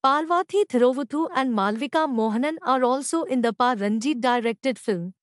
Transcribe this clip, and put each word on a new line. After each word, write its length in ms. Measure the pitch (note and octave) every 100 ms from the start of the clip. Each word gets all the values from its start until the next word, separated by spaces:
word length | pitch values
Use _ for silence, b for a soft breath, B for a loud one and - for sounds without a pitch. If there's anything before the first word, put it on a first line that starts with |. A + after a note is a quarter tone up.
Parvathy 600 | C4+ D4 D#4+ F4 F#4 G4
Thiruvuthu 640 | G4+ B3 B3 C4 B3+ D4 E4
and 180 | D#4 C4
Malvika 560 | A3 G3 A3 A#3 D#4+ D#4
Mohanan 480 | A#3 A3 G#3+ C#4+ D#4+
are 200 | F4+ C4
also 420 | B3 C4 C4+ E4
in 180 | F4 C4
the 100 | A#3
Pa 220 | G#3 B3
Ranjit 440 | A#3+ G3+ A3 C4 C#4
directed 600 | B3 B3 A#3 A3+ A3 G#3+
film 340 | - F#3 F3 -